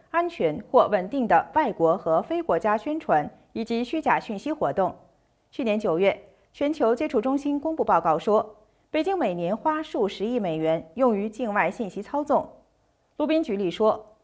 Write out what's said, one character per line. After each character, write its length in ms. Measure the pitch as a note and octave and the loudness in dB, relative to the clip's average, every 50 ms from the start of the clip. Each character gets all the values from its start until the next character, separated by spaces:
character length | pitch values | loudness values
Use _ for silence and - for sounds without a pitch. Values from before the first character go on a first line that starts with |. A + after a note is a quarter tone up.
| _ _ | _ _
安 180 | - E4+ F4 E4+ | -2 -2 -2 -2
全 340 | - - F#3+ D#3 G3+ - - - | -2 -2 -2 -2 -2 -4 -2 2
或 160 | - A#3+ - | 4 4 6
稳 220 | - G#3 F#3 F#3 G3+ | 6 2 0 -2 -2
定 180 | C#4 C#4 A#3+ | -4 -2 2
的 180 | F#3+ F3 - - - - | 4 4 4 2 2 0
外 180 | D4+ D#4 A#3 F3+ | 0 0 0 0
国 240 | - E3 D#3+ E3+ | 2 2 2 2
和 240 | G3 - E3 D#3+ F3 | 2 0 0 0 0
非 200 | G#3+ - E4 F4 | 0 -2 -4 -2
国 160 | E4 - F3+ | 0 0 0
家 200 | E3+ - G#3+ G#3 | 0 2 0 0
宣 200 | A3+ - D4 D4+ | 0 -2 -4 -6
传 320 | D#4+ - - F3 D3+ - - - - _ _ | -4 0 2 2 2 0 -2 -8 -18 _ _
以 140 | - A3 A3+ | -8 -8 -6
及 180 | - A#3 A#3 B3 | -4 -2 -4 -2
虚 160 | - E4 D#4+ | -2 -4 -2
假 180 | - B3+ E3 | 0 2 0
讯 220 | D#3+ - - G#3+ G3 | 0 0 -6 -10 -8
息 140 | - C#4+ D#4 | -6 -6 -4
活 180 | - F3+ C#3+ | -2 -2 -2
动。 240 | C3+ G3 F#3 E3+ - - - _ _ _ _ _ _ _ _ _ | 0 0 -2 -2 -2 -8 -18 _ _ _ _ _ _ _ _ _
去 120 | - - C4 | -8 -4 -2
年 140 | A3 G#3 | -2 -2
九 220 | G#3+ G#3+ F#3 D#3+ E3+ | 0 0 0 2 2
月， 180 | G3 G3 - - - - _ _ _ _ - | 2 2 2 0 -6 -20 _ _ _ _ -6
全 180 | - C#4+ D4 | -4 -2 -2
球 240 | D#4 D#4 D4 A3+ A#3+ | 0 2 2 2 2
接 100 | A#3 D#4 | 2 0
触 140 | D4+ - G#3+ | -2 0 0
中 180 | G#3+ C4 C#4 | 0 0 -2
心 220 | C#4 C#4+ C#4+ C#4+ C#4+ | -2 -2 -2 -2 -2
公 160 | - D#4+ D#4+ | -2 -2 -2
布 80 | D4+ A#3+ | -2 2
报 160 | - F#3+ E3+ | 2 2 2
告 180 | E3 E3+ D#3 | 4 2 0
说， 380 | D#3+ - A3+ G#3 G#3+ - - - - _ _ _ _ _ _ | 2 2 2 2 2 0 -2 -8 -20 _ _ _ _ _ _
北 140 | - D#4 D#4 | -2 -2 0
京 140 | F#4+ G4 | 0 0
每 160 | F4+ C#4 G3 F3 | 0 0 -2 -2
年 240 | F3 E3+ F3 G#3+ | -2 -2 -2 -2
花 260 | - - D#4+ D#4 D#4 D#4 | -2 -2 -2 -2 -2 -4
数 240 | - - C#4 G3+ | -4 -2 -2 0
十 180 | F#3+ - - F#3+ | -2 -2 -4 -4
亿 140 | A3+ B3 A#3+ | -2 -2 -2
美 160 | G3+ E3+ D#3 | -2 -2 -2
元 340 | D#3+ D#3 D#3+ D#3+ E3 D#3 - - | 0 0 0 0 0 -2 -6 -2
用 240 | A3+ C4+ B3 G#3+ | 0 2 2 2
于 100 | G3 G#3 | 0 -2
境 260 | A3 G#3+ - B3+ G#3+ G3+ | -6 -6 -6 -6 -2 0
外 160 | G#3 E3+ F3 | 0 0 0
信 200 | - - A#3 F#3 | -2 -4 -8 -8
息 120 | - G3 | -8 -10
操 220 | G3+ - - D4 D4 | -8 -4 -4 -2 0
纵。 240 | - C4+ G3 - - - - _ _ _ _ _ _ _ _ _ _ _ | 2 2 0 0 -2 -10 -20 _ _ _ _ _ _ _ _ _ _ _
鲁 100 | - D4+ | -4 0
宾 160 | C#4 D#4 D#4+ D#4+ | 0 0 0 0
举 140 | B3+ G3 | -2 -2
例 120 | G3+ G3+ E3+ | -2 -2 -2
说， 460 | E3 - G#3+ G#3+ - - - - _ _ | 0 2 2 2 2 0 -4 -16 _ _